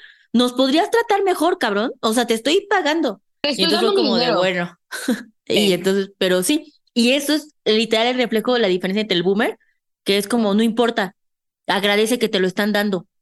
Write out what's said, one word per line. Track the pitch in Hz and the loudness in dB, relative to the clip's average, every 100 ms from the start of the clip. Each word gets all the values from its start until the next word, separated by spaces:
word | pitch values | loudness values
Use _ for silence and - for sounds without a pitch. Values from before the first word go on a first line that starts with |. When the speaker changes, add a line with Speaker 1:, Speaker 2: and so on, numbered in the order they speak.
| - _ _ | -20 _ _
Speaker 1:
"Nos | 233 247 | 0 0
podrías | 247 269 311 427 | 0 0 0 2
tratar | 453 453 403 | 0 0 0
mejor, | 392 359 320 - | 0 0 0 0
cabrón. | 233 202 240 - | -2 -2 -4 -2
O | 220 | -2
sea, | 233 233 | 0 0
te | |
estoy | 226 269 381 392 | 0 0 0 0
pagando". | 392 294 330 240 196 _ _ | 0 0 0 -2 -4 _ _
Speaker 2:
Te | 294 | -4
Speaker 1:
Y | |
Speaker 2:
estoy | 220 | 0
Speaker 1:
entonces | 190 - | 0 2
fue | 415 | 2
Speaker 2:
dando | 392 | 2
mi | 330 | 2
Speaker 1:
como | - | 0
de, | |
Speaker 2:
dinero. | 240 190 | 0 0
Speaker 1:
"Bueno". | 185 180 175 - - | 0 -2 -6 -10 -16
<laughs> | - - 226 - _ - | -8 -4 -4 -6 _ -4
Y | 202 208 | 0 2
Speaker 2:
Sí. | |
Speaker 1:
entonces, | 175 190 196 190 - | 2 0 -2 -4 -2
pero | 185 185 | 0 0
sí. | 180 311 - _ _ | 0 -2 -6 _ _
Y | 240 233 | 0 2
eso | 277 285 | 2 0
es | 302 294 _ | -2 -4 _
literal | 214 214 220 220 240 | 0 0 2 0 0
el | 254 | -2
reflejo | 233 220 233 | -2 -2 0
de | 247 | 0
la | 196 | 2
diferencia | 180 185 202 | 0 -2 -4
entre | 214 175 | -2 -2
el | |
boomer, | 175 202 311 - _ _ _ _ | 0 0 -2 -4 _ _ _ _
que | - 202 | -2 -2
es | 202 | 0
como, | 240 208 | 0 2
"No | 202 | 2
importa, | 233 226 233 233 190 - _ _ _ _ - | 2 2 0 0 -4 -8 _ _ _ _ -4
agradece | 190 202 202 220 247 | 0 2 2 2 0
que | 220 | 0
te | 202 | 0
lo | 185 | -2
están | 190 208 | -2 0
dando". | 202 208 185 - _ | 0 0 -4 -6 _